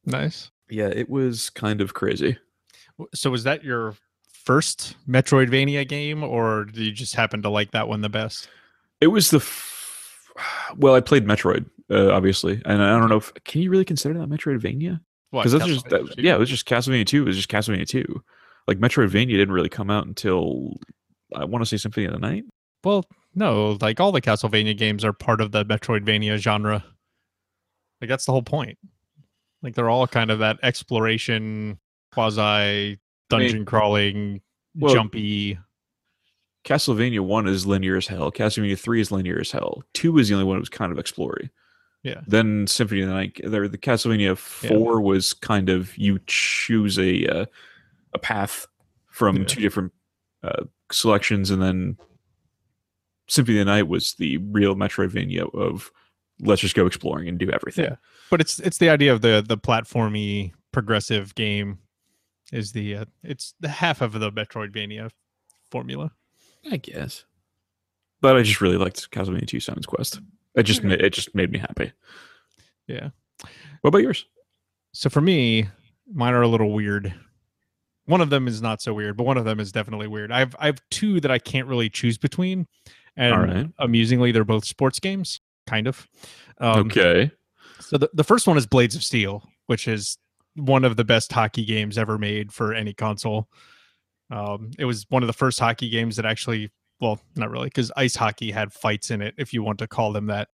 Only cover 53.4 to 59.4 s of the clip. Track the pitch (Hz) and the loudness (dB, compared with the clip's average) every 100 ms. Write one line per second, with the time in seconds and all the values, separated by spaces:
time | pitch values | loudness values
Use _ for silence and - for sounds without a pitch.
53.4 | 120 107 98 104 87 90 - - 80 71 | 2 2 4 2 2 -2 -4 -4 -4 -4
54.4 | 101 104 98 98 98 - 95 98 92 87 | -2 2 2 2 -2 -2 -2 -2 -4 -4
55.4 | 85 - 92 98 - _ _ _ _ _ | -6 -4 -4 -4 -12 _ _ _ _ _
56.4 | 107 98 95 - 92 - - 73 85 87 | 2 2 2 2 2 0 -6 -6 -6 -4
57.4 | - - - - 165 123 _ _ - 170 | -2 -2 -4 -4 -4 -6 _ _ -2 0
58.4 | 156 - 185 - 170 151 143 117 117 107 | 0 -2 -4 2 4 6 6 6 6 4